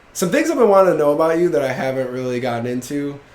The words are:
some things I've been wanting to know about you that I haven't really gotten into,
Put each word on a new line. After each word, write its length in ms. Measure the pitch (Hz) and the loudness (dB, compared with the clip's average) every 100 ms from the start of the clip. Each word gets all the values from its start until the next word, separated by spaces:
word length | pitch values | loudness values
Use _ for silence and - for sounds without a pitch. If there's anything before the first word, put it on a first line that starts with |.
| - | -20
some 180 | - 180 | -8 -2
things 200 | 233 311 | 0 0
I've 80 | 302 | 2
been 100 | 226 | 4
wanting 240 | 196 185 | 6 6
to 60 | 156 | 4
know 140 | 147 | 2
about 260 | 147 160 165 | 2 2 2
you 100 | 175 | 0
that 120 | 156 | 0
I 100 | 135 | -2
haven't 380 | 127 131 131 127 | -2 -4 -4 -4
really 300 | 123 127 123 | -6 -6 -4
gotten 260 | 123 117 120 | -4 -4 -4
into, 520 | 123 123 143 143 143 - | -6 -6 -6 -6 -10 -16